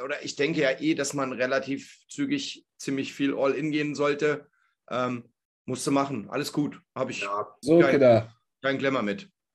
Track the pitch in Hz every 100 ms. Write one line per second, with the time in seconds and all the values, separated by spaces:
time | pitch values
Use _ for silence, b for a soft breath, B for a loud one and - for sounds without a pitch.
0 | 135 143 143 - 143 160 135 135 151 156
1 | 139 143 127 117 127 135 135 135 - -
2 | - - 139 143 - - _ - - 135
3 | 127 - 139 120 139 127 156 151 147 139
4 | 147 143 151 143 - _ _ _ - 123
5 | 127 120 - _ _ _ - 127 147 139
6 | 139 117 98 131 143 147 147 - _ 123
7 | 131 - - - - - 127 170 139 135
8 | 127 110 - - _ _ 135 135 135 131
9 | 104 98 - _ _